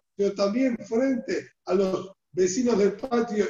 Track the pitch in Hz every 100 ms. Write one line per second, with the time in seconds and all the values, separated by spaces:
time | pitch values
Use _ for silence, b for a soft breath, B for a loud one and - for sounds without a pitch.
0 | _ - 196 196 202 240 262 - - 226
1 | 269 247 - 175 - _ - 190 190 180
2 | - - _ 165 185 262 240 196 202 -
3 | 262 240 - 208 185